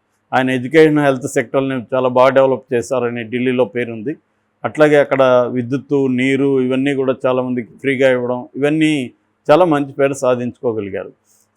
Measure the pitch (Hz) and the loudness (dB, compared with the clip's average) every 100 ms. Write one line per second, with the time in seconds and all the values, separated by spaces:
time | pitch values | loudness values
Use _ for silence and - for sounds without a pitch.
0 | _ _ _ 123 131 131 123 160 156 151 | _ _ _ 0 0 -2 2 4 6 6
1 | 143 135 139 143 117 139 135 131 107 131 | 2 0 -2 -6 -4 -2 -2 -4 -4 -2
2 | 127 123 127 131 135 127 - 123 113 127 | 0 4 4 6 2 0 -4 -4 -2 -2
3 | 120 120 113 123 127 127 123 120 120 113 | -4 -6 -8 -4 -2 0 -2 -2 -8 -8
4 | 107 160 _ _ _ _ 120 - 151 147 | -10 -12 _ _ _ _ -6 2 4 4
5 | 139 135 131 123 120 123 120 131 - 143 | 2 2 4 4 2 -4 -4 -6 -4 -2
6 | 135 123 131 135 139 135 127 131 139 135 | 0 -2 -2 0 0 0 0 -2 -2 -2
7 | 135 131 131 127 127 123 107 - 135 127 | -2 -2 -2 -2 -2 -6 -8 -8 -4 0
8 | 135 127 120 123 123 131 143 156 156 151 | 2 2 -2 -6 -8 -4 -2 0 0 -2
9 | 120 - _ _ - 151 180 147 139 131 | -6 -12 _ _ 2 4 4 0 -2 -2
10 | 139 143 127 123 123 - 123 107 101 95 | -2 0 -2 -2 -4 -6 -6 -4 -6 -8
11 | 95 - _ _ _ | -12 -16 _ _ _